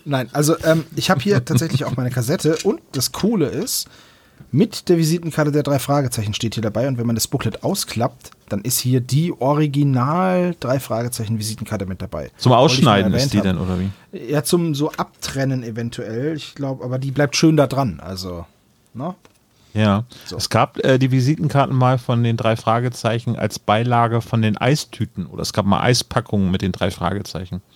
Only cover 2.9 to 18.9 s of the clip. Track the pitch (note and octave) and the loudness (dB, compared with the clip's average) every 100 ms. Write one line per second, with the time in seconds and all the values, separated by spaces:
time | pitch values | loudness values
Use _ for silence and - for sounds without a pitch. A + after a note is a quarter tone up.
2.9 | C3+ - - G3 A#3 C3+ A2+ B3 - - | -6 -6 -2 0 2 0 -2 -4 -6 -8
3.9 | - - _ _ - - C#3+ G#3+ - - | -14 -20 _ _ -20 -2 0 2 0 0
4.9 | E3+ D#3 E3+ E3 D3+ D3 D3 C#3+ C#3+ - | 2 2 0 -2 -2 0 0 0 -2 0
5.9 | C#3+ C3 A#2 G#2 G#2 A2+ A#2 A2 G#2+ C3+ | 0 0 -4 -4 -4 -4 -4 -4 -2 -2
6.9 | B2 A#2 A2+ - C3 A2+ G2+ C3+ G3+ - | -2 -2 -2 -2 -4 -4 -4 -4 -4 -4
7.9 | A2+ G#2+ - - - - G2+ A2+ - B2 | -4 -4 -6 -20 -20 -8 -6 -4 -2 2
8.9 | B2+ B2 C3+ E3+ - C3 D3 D3+ C#3 C#3+ | 0 2 0 0 0 0 2 2 2 2
9.9 | C3 B2+ E3+ F#3 F3+ F3+ E3+ B2 C#3+ - | 2 0 0 0 2 0 -2 -2 -2 -2
10.9 | A2 A#2+ A#2+ G#2 A2 G#2+ A2 G#2+ G#2+ F#2+ | -4 -4 -6 -4 -4 -6 -8 -6 -6 -6
11.9 | F#2 - D#2+ C#2 - B2+ A#2+ D3 C3 C3 | -8 -8 -10 -10 -2 4 6 6 6 6
12.9 | G2+ F#2+ F#2 C#3 G#2 F#2+ F2 F#2 F2+ F#2+ | 6 4 2 2 2 2 0 0 -2 -2
13.9 | G2 _ F3+ B2 D3 D3 F3 E3+ C#3 D3+ | -6 _ -12 -4 -2 0 0 0 -2 -2
14.9 | - - - - C3+ C3+ C3 A#2 A2+ A#2 | -4 -8 -8 -8 -4 -2 -2 -4 -6 -6
15.9 | B2 G#2+ A2+ C#3+ D#3 - - C#3 C3 B2 | -6 -6 -4 -4 -6 -10 -8 -8 -6 -6
16.9 | B2+ C#3 C3+ C#3+ - D#3+ D#3 C3 B2+ C#3 | -4 -2 0 0 4 4 6 4 2 -2
17.9 | D#2+ D#2+ F#2 F#2 F2 E2+ _ _ _ _ | -4 -10 -10 -8 -10 -12 _ _ _ _